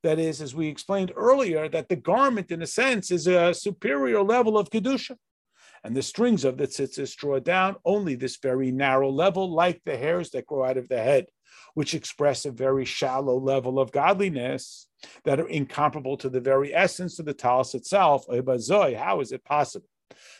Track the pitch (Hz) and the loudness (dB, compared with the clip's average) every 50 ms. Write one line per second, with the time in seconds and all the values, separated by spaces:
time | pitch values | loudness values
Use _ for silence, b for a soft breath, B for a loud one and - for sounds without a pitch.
0 | - 165 156 160 165 160 156 139 156 135 123 160 160 151 147 - - - 196 196 | 0 0 0 2 0 -2 -4 -6 -10 -10 -6 -4 -4 -4 -6 -8 -6 -4 -2 -2
1 | 190 180 185 - 214 240 262 277 262 190 165 156 156 156 139 160 147 _ 185 143 | -2 -4 -4 0 4 4 4 4 4 0 0 -2 -2 -2 -4 -4 -2 _ -4 -4
2 | 117 - 185 240 277 277 247 214 185 - 170 170 165 147 - - 226 269 254 214 | 0 0 2 4 4 2 2 -2 -4 -6 -8 -8 -8 -6 -2 0 0 2 0 0
3 | 185 - 180 175 147 175 185 175 170 175 175 - - 208 185 _ - 226 269 285 | -2 -2 -4 0 2 4 4 6 4 4 2 0 -4 -6 -6 _ -2 -2 0 0
4 | 277 254 233 208 196 196 226 247 247 220 214 214 202 202 - 220 190 254 277 233 | 0 2 2 2 4 4 4 4 4 4 4 2 0 0 -2 -2 0 0 -2 -2
5 | - - 254 _ _ _ _ _ _ _ b b b b b b b 107 117 135 | -4 -8 -14 _ _ _ _ _ _ _ b b b b b b b -4 -4 -4
6 | 127 - - - 226 247 226 175 123 135 127 131 143 135 - - 139 131 - - | -4 -4 -2 0 2 2 2 2 2 0 0 0 -4 -4 -2 -4 -6 -6 -4 -8
7 | 143 127 - - - 143 139 135 123 151 175 185 185 190 196 - _ - 196 208 | -8 -8 -8 -8 -4 -2 -2 0 0 0 2 2 2 2 0 -2 _ 0 0 0
8 | 202 170 135 120 131 127 - - - 131 127 131 135 131 127 131 139 135 131 135 | 0 -2 -4 -4 -4 -6 -8 -4 -2 -2 0 0 0 0 0 0 2 4 4 4
9 | 139 135 135 139 165 196 175 185 190 185 165 160 170 180 170 175 _ 165 147 117 | 4 2 2 2 2 2 2 0 -4 -2 2 2 2 2 0 -2 _ -6 -6 -4
10 | 127 151 165 180 170 - - 131 120 _ 151 139 131 131 131 131 123 - 127 120 | -2 -2 -2 -2 -4 -6 -8 -10 -8 _ -4 -2 -2 0 -2 -4 -4 -4 -4 0
11 | 110 123 147 135 - - _ _ B B B B B B B 160 147 - - 151 | 2 4 4 4 2 0 _ _ B B B B B B B -4 -4 -2 -4 -6
12 | - - - - 147 147 135 - - 147 127 113 131 131 135 135 131 120 - - | -8 -10 -6 0 0 0 0 0 -4 -8 -6 -2 0 0 0 0 0 -4 -4 -4
13 | - 135 127 135 143 135 123 127 131 131 135 135 120 127 127 135 135 113 - 139 | -2 -2 -2 -2 0 0 0 0 2 0 0 0 0 0 0 0 0 0 0 2
14 | 139 175 202 190 202 190 160 131 120 131 135 131 - - - - - _ _ B | 2 2 4 2 0 -2 -2 -4 -4 -4 -6 -8 -10 -14 -20 -20 -20 _ _ B
15 | B B B B B - - 139 160 - 160 156 139 123 - - 147 147 120 156 | B B B B B 0 0 0 0 -2 -2 -4 -4 -4 -2 0 0 0 0 -2
16 | 131 131 139 139 - 135 127 127 123 131 135 135 143 143 135 165 196 180 - - | -6 -6 -6 -4 -6 -4 -4 -2 0 2 2 2 2 2 2 2 2 2 0 -4
17 | 180 175 - - 165 147 135 - - 120 123 127 131 - - 127 - - - 202 | -10 -10 -8 -8 -8 -8 -8 -2 0 2 2 2 0 -2 -4 -10 -8 0 2 4
18 | 190 160 147 135 - - 123 120 120 131 131 123 110 131 185 208 190 147 120 110 | 6 6 4 2 0 -2 -4 -2 0 0 -2 -2 0 2 2 4 4 2 0 -2
19 | 135 185 196 170 139 117 127 127 _ _ 143 151 143 - - 98 _ _ _ _ | -2 -2 -2 -2 -4 -6 -8 -14 _ _ 0 0 0 0 -4 -16 _ _ _ _
20 | _ _ B B B B B | _ _ B B B B B